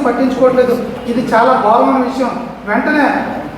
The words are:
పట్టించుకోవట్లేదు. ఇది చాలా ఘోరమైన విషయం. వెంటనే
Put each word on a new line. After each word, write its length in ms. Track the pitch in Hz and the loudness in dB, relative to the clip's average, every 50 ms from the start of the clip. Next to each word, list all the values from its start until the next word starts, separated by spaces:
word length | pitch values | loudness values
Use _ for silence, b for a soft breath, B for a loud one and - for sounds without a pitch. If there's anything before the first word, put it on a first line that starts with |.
| 285 | 0
పట్టించుకోవట్లేదు. 800 | 240 240 - 269 254 254 240 262 254 254 254 247 247 233 202 - - - - - | 0 0 0 0 0 2 2 2 2 4 4 2 2 2 -2 -2 -6 -8 -8 -6
ఇది 220 | 233 233 247 - - 240 | -4 -2 -2 -2 2 2
చాలా 280 | 226 226 262 254 247 208 | 2 4 4 2 2 2
ఘోరమైన 360 | 208 226 240 269 277 262 254 247 | 2 4 4 4 2 2 0 0
విషయం. 280 | 240 247 254 254 226 202 214 - - - - - | -2 -2 -2 -4 -4 -4 -6 -8 -10 -12 -12 -6
వెంటనే 600 | 196 208 247 269 294 302 302 277 - - - - - - - - - - | -4 -2 -2 0 0 0 2 2 0 0 -2 -4 -4 -6 -8 -8 -10 -12